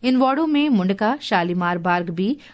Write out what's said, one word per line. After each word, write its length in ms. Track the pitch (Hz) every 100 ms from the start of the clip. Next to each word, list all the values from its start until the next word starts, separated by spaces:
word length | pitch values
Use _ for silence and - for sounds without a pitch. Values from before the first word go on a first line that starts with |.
इन 120 | 247 254
वार्डों 300 | 262 277 320
में 220 | 285 302
मुंडका, 500 | 214 185 196 214 285
शालीमार 580 | - 185 175 175 175 175
बाग 320 | 175 175 170
बी, 260 | 170 202 294 -